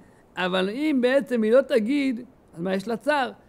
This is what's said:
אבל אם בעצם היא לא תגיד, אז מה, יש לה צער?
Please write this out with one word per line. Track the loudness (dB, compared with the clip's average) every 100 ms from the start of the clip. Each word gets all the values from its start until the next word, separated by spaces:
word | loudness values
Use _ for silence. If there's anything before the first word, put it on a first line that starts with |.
| -12 -20 _ -6
אבל | -2 0 -2
אם | -2 0 2
בעצם | 2 2 0 0
היא | 4
לא | 4
תגיד, | 4 0 0 0 -2 -4 -10 _ _
אז | -8
מה, | -4 -4
יש | -4
לה | -6
צער? | -2 0 -2 -6